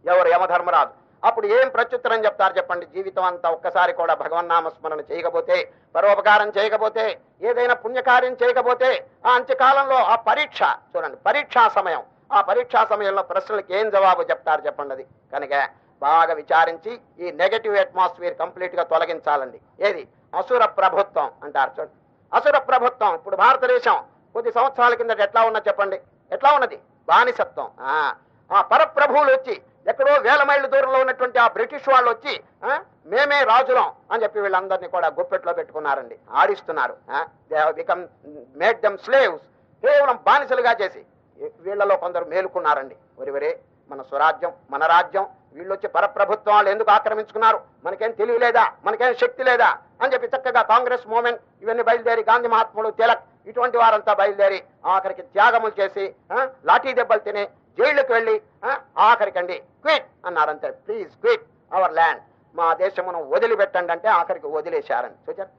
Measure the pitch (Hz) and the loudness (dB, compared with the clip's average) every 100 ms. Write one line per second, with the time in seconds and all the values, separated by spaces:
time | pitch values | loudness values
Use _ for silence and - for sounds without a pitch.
0 | 170 180 175 175 185 175 175 165 139 - | 2 2 4 2 2 -2 0 0 0 -6
1 | _ _ - 226 208 233 262 226 233 247 | _ _ -2 0 0 2 2 0 -4 -4
2 | 240 226 214 208 190 185 180 175 175 170 | -2 0 -2 0 0 0 -4 -8 -8 -10
3 | 196 190 185 175 170 165 180 180 180 175 | -8 -4 -4 -2 -4 -4 -4 0 0 0
4 | 170 156 156 170 175 170 160 151 156 151 | -2 -2 -2 -4 0 0 -2 -10 -10 -10
5 | 143 160 170 170 - 180 151 _ _ 170 | -10 -6 -4 -4 0 -2 -2 _ _ 0
6 | 202 202 202 208 208 202 214 214 214 220 | 2 4 4 4 4 -2 0 0 -2 -2
7 | 220 151 _ _ 202 240 240 240 226 254 | -4 -6 _ _ -4 0 0 -2 -4 -4
8 | 254 247 254 254 240 247 240 247 254 262 | 2 2 2 0 0 2 0 0 0 0
9 | - _ 226 247 254 262 262 277 269 262 | -6 _ 0 0 0 2 4 4 2 2
10 | 202 226 220 254 302 - 175 - _ 175 | 2 2 0 -2 -4 -2 -2 -2 _ -2
11 | 156 127 196 269 285 254 226 208 185 147 | -2 -4 -2 -2 0 2 4 2 -2 -4
12 | - _ _ 202 185 208 247 233 220 208 | -8 _ _ 0 2 0 0 0 0 0
13 | 196 196 180 190 185 214 190 185 214 196 | 0 -2 -2 -6 -4 -8 -4 -4 0 2
14 | 190 180 165 160 - 151 147 143 143 135 | 4 2 -2 -4 -2 -2 -4 -8 -10 -12
15 | 131 _ _ 139 139 143 127 _ _ _ | -14 _ _ -10 -4 -4 -4 _ _ _
16 | 139 160 165 156 147 160 165 165 - - | 2 4 2 -2 0 2 2 -2 -12 -14
17 | _ - 175 147 190 220 226 202 185 175 | _ -12 -12 -2 -2 0 -2 0 0 0
18 | 180 175 175 - 165 180 180 175 170 160 | -2 -2 -8 -6 -10 -6 -6 -4 -2 0
19 | 165 160 156 143 131 113 _ _ 202 175 | -2 -4 -2 -2 -4 -14 _ _ -4 -4
20 | 123 _ _ 170 190 247 214 - 190 180 | -12 _ _ -8 -2 2 2 2 0 2
21 | 196 165 139 - 147 - 131 - 156 _ | -2 -2 -6 -10 -8 -4 -4 -4 -14 _
22 | _ _ _ - 294 285 269 254 240 - | _ _ _ 0 2 0 2 0 0 0
23 | 208 165 196 190 220 262 254 247 240 185 | -2 -2 -6 2 4 4 2 2 2 0
24 | - _ _ 233 233 233 269 269 240 233 | -4 _ _ -6 -4 0 -2 2 2 2
25 | 233 220 202 - 226 220 208 202 196 - | -2 0 0 2 2 0 -2 -2 -2 -4
26 | _ _ _ - 269 285 247 - _ _ | _ _ _ 2 4 4 0 -6 _ _
27 | - 185 247 240 196 - 123 - 131 151 | 2 4 4 0 -6 -6 -12 -10 -4 -2
28 | 143 - _ _ _ 202 - 247 311 - | -2 -6 _ _ _ 0 4 2 2 2
29 | 285 277 285 262 262 202 _ _ - 226 | 2 4 4 2 0 -10 _ _ -6 0
30 | 269 294 214 285 277 285 269 269 262 262 | 2 2 4 2 4 0 2 0 2 0
31 | 262 254 247 240 233 226 240 285 269 262 | 0 -2 -2 2 0 0 -6 -6 2 2
32 | 240 226 294 196 - _ - 294 392 _ | 2 -2 -8 -10 -14 _ -6 -6 -6 _
33 | 156 214 285 285 240 240 269 254 170 - | -6 -2 2 2 4 4 4 0 0 -6
34 | _ 453 208 214 202 185 190 185 180 185 | _ -4 -4 -2 -2 -2 -2 -6 -4 -2
35 | 165 147 180 180 170 170 156 156 151 135 | -2 -2 -4 -4 -4 -6 -8 -8 -4 -4
36 | 120 113 _ 127 190 196 - 156 123 - | -6 -20 _ 2 2 0 -6 -4 -4 -6
37 | - 135 - _ _ 156 156 156 165 180 | -8 -8 -8 _ _ -2 -2 -2 -6 -6
38 | 170 _ 147 147 - 135 196 226 208 196 | -6 _ -20 -20 -20 -2 -2 0 -4 -4
39 | - 269 226 160 _ _ _ _ 247 294 | 0 2 2 -2 _ _ _ _ 2 2
40 | 277 240 - 269 277 262 240 233 190 - | 2 0 2 2 2 0 0 0 -4 -6
41 | - _ _ _ 151 151 170 202 196 190 | -20 _ _ _ -16 _ -10 -2 0 0
42 | 180 175 165 175 185 185 160 147 135 - | -2 -6 -4 -4 -4 -4 -2 -2 -4 -18
43 | _ - 135 139 151 170 _ _ _ 139 | _ -14 -10 -6 -6 -8 _ _ _ -18
44 | 131 139 156 156 175 - _ 139 160 170 | -10 0 0 0 -8 -10 _ -2 2 2
45 | 175 190 196 - _ 139 185 196 180 165 | 2 -4 -6 -12 _ -18 -10 -8 -4 -2
46 | 202 208 202 208 208 208 202 208 220 214 | -2 0 -2 0 2 2 2 0 2 2
47 | 214 214 214 220 220 214 - _ 170 190 | 2 -6 -6 0 2 0 -6 _ -10 -6
48 | 220 226 226 233 240 233 214 - 196 220 | -6 -4 -2 2 2 2 0 -2 -6 -2
49 | 254 240 240 - 254 240 208 - _ _ | -2 0 -2 0 0 4 2 0 _ _
50 | 262 254 240 269 262 233 220 226 247 247 | -4 -2 -4 -4 0 0 4 2 2 -4
51 | 214 226 240 233 _ _ 202 233 233 240 | -2 -2 -2 -4 _ _ -6 -2 0 0
52 | 226 226 220 240 240 220 226 208 220 214 | 0 -2 2 0 2 0 0 -4 -6 0
53 | 226 - - _ - 233 247 240 226 214 | 0 0 -4 _ -10 -4 -2 2 4 2
54 | 214 196 208 202 196 190 - _ 160 190 | 0 2 0 2 0 0 -10 _ -2 -2
55 | 190 185 180 190 226 233 220 208 190 202 | -2 -10 -6 2 4 4 -2 -2 -4 -2
56 | 196 - _ 214 269 - 147 208 269 247 | -8 -10 _ -4 -4 -4 2 2 2 -2
57 | - 214 208 202 202 _ _ - 262 285 | 0 0 -2 -6 -8 _ _ -2 0 2
58 | 262 240 226 214 _ _ 226 277 - - | 0 0 0 -4 _ _ -8 -8 -8 2
59 | 208 233 202 185 175 165 - _ 294 302 | 4 4 0 -4 -6 -10 -14 _ -2 -2
60 | - _ 180 170 151 147 143 131 - 220 | -2 _ -8 -2 -2 -4 -10 -12 -12 -10
61 | 185 _ 220 226 - _ _ 175 180 160 | -12 _ -2 -2 -4 _ _ -2 0 2
62 | 165 143 _ _ _ 160 165 165 190 190 | 0 0 _ _ _ -2 0 0 -2 -4
63 | 180 175 139 165 233 214 196 185 180 220 | -8 -8 -2 0 0 0 0 -2 -4 -2
64 | 214 185 - 175 151 156 156 160 - 120 | 0 0 0 -6 -6 -8 -4 -6 -4 -6
65 | 123 - - 170 190 | -6 -12 -14 -12 -14